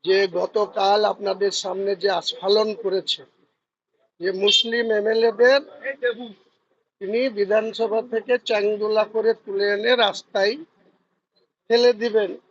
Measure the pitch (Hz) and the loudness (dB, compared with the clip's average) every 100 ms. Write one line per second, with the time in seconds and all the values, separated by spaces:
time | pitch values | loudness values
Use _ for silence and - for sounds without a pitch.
0 | 180 190 196 170 185 220 208 - 196 208 | 2 2 2 -2 -2 -2 -2 0 2 4
1 | 214 214 202 190 202 - 196 185 196 190 | 2 0 -4 -2 -2 -2 -6 -4 -4 -2
2 | 196 175 - - 190 208 214 208 202 190 | -2 -2 -4 -6 0 2 0 -4 -4 -4
3 | 151 - 135 _ _ _ _ _ _ _ | -4 -8 -10 _ _ _ _ _ _ _
4 | _ _ 180 190 208 - 226 233 226 214 | _ _ -6 0 2 2 2 -2 0 0
5 | 208 220 226 208 240 277 302 - 269 269 | 2 2 2 4 6 6 0 -12 -12 -6
6 | 247 226 240 190 _ _ _ _ _ _ | -6 -6 -14 -18 _ _ _ _ _ _
7 | 196 226 262 208 196 214 220 220 226 220 | -6 -2 -2 -2 0 0 0 -4 -2 -2
8 | - 226 220 247 - 214 202 214 214 214 | -4 -6 -2 -2 0 0 0 -2 0 0
9 | 214 220 220 220 - 196 202 202 226 247 | 0 0 0 -2 -6 -2 0 0 0 2
10 | 208 190 - 202 202 285 330 _ _ _ | 2 -2 -6 0 0 -2 -14 _ _ _
11 | _ _ _ _ _ _ _ 233 247 214 | _ _ _ _ _ _ _ 4 4 2
12 | 233 214 190 - _ | 0 0 0 -6 _